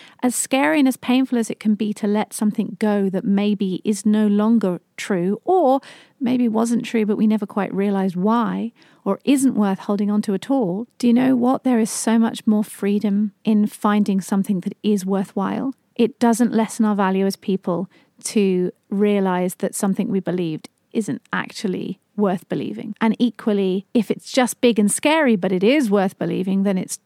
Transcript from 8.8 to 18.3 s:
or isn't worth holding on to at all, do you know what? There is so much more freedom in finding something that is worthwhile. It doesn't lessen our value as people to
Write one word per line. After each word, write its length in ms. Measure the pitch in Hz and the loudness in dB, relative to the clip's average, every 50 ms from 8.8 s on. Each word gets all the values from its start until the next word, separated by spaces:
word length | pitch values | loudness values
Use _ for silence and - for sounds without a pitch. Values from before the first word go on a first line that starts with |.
| - _ _ _ - | -20 _ _ _ -4
or 140 | 196 196 - - | -4 -4 -2 0
isn't 300 | - 285 262 269 247 - | 0 2 2 2 0 2
worth 240 | 208 208 196 190 - | 2 0 0 0 -2
holding 300 | - - 208 196 208 202 | -4 -4 -2 -2 0 0
on 100 | 208 214 | 0 0
to 120 | - 220 196 | 0 -2 -4
at 160 | 190 - - | -4 -2 -2
all, 360 | 277 269 220 170 175 208 247 - _ - | -2 0 0 -2 -4 -6 -8 -12 _ -2
do 80 | - | 2
you 80 | 240 233 | 2 4
know 200 | 247 262 262 262 | 4 4 2 2
what? 300 | 240 240 247 269 - - | 2 2 0 0 0 0
There 160 | 254 247 220 | 2 2 2
is 100 | 220 - | 2 0
so 280 | - - - 220 220 233 | -2 -4 -2 2 2 2
much 280 | 226 214 - - - | 2 2 0 -2 0
more 180 | 226 214 214 214 | 0 0 0 0
freedom 680 | - - - 196 202 202 208 220 208 196 208 214 202 - _ | -4 -6 -4 -2 0 0 0 0 0 0 0 -2 -2 -6 _
in 240 | - 226 214 208 208 - | -2 2 2 2 2 0
finding 520 | - - - 208 208 208 202 - 190 190 | -2 -2 0 2 2 2 2 2 0 -2
something 400 | - - 208 196 190 - 202 175 | -2 0 0 0 0 0 -2 -4
that 160 | - 196 - _ | -4 -6 -8 _
is 240 | - 214 208 190 185 | -2 0 0 0 0
worthwhile. 680 | 190 190 190 - - - 202 190 196 - - - 269 - _ _ _ _ | -2 -2 -2 -2 -4 -4 -4 -4 -4 -4 -4 -4 -6 -8 _ _ _ _
It 240 | - 226 226 - - | 0 0 0 0 2
doesn't 340 | 247 233 226 220 240 - | 2 2 2 2 2 0
lessen 320 | - 226 220 - - - 220 | 2 0 -2 0 0 0 0
our 100 | 214 208 | 0 2
value 300 | 196 196 190 190 190 196 | 2 0 0 2 0 0
as 120 | 196 190 | 0 -2
people 520 | - - 208 190 190 - 190 170 170 190 - _ _ _ _ _ _ - | -4 -4 -4 -4 -2 -2 -2 -4 -4 -4 -8 _ _ _ _ _ _ -8
to 460 | - | -4